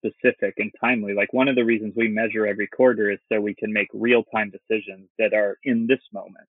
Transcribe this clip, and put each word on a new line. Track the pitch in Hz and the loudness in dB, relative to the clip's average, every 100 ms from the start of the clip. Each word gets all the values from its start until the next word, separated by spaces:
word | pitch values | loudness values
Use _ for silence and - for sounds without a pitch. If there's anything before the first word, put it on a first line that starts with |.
specific | 110 - 127 - 101 - | -8 0 0 0 -6 -4
and | 107 - | -8 -4
timely. | 117 123 101 | -2 0 -2
Like, | 101 101 | -2 0
one | 127 135 | 2 2
of | 127 | 2
the | |
reasons | 117 113 107 98 | 2 0 -2 -2
we | 113 | -2
measure | 107 113 110 104 | 0 -2 0 -2
every | 101 104 | -2 -6
quarter | - 127 110 104 | 2 4 4 0
is | 98 _ | -2 _
so | 110 | -2
we | 104 | -2
can | 95 107 | -4 -4
make | 107 98 | -2 -4
real-time | 107 113 120 110 110 104 | -2 2 2 2 -4 -4
decisions | 95 _ 113 104 95 95 - | -8 _ -4 -4 -18 -20 -2
that | 110 | 0
are | 107 101 98 | 2 0 -2
in | 139 117 113 | -2 0 2
this | 123 - | 0 0
moment. | 101 92 98 _ | -14 -14 -20 _